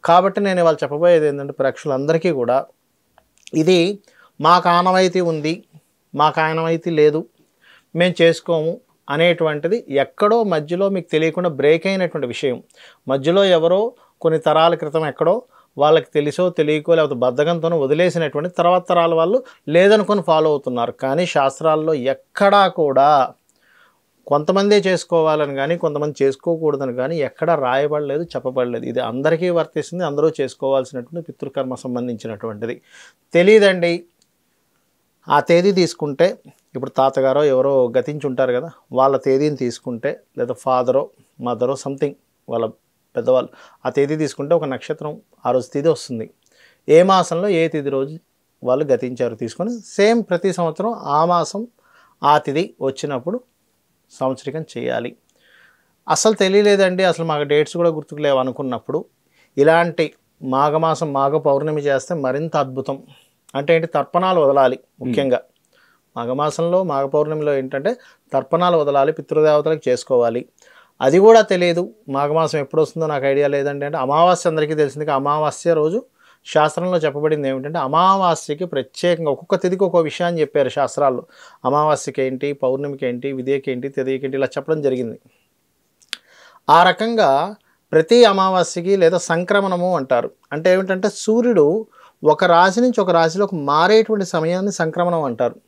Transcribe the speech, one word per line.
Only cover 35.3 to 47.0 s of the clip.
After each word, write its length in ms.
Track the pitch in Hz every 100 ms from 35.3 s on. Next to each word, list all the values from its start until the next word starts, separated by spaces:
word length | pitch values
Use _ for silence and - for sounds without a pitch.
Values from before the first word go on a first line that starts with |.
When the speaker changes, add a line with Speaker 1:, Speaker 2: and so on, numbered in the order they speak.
| 147
Speaker 1:
తేదీ 320 | - 175 190
తీసుకుంటే 640 | 185 170 - 147 135 175 233 - _ _ 131
ఇప్పుడు 140 | 131
తాతగారో 540 | - 135 135 131 135
ఎవరో 500 | 151 131 139 135 123 127
గతించి 300 | 123 147 143
ఉంటారు 260 | 127 127
కదా, 160 | 123 160 - _
వాళ్ళ 260 | 123 135 139
తేదీని 400 | 135 131 151 143
తీసుకుంటే, 600 | 123 117 - 117 139 165 _ -
లేదా 160 | 123
ఫాదరో 560 | 123 - 127 127 127 151 _ _ _
మదరో 340 | 120 117 123 135
సంథింగ్ 400 | 139 135 143 - _ _ -
వాళ్ళ 220 | 117 110 - _ _ _ -
పెద్దవాళ్ళు 340 | 120 127 - - - _ 131
ఆ 40 |
తేదీ 260 | 139 139 156
తీసుకుంటే 400 | 151 - 143 170
ఒక 80 |
నక్షత్రం 580 | 147 127 - 151 151 156 _ _ -
ఆ 60 |
రోజు 160 | 127 120
తిథి 220 | 143 156
వస్తుంది. 400 | 147 - 117 - _ _ _ _ _ -
ఏ 140 | 156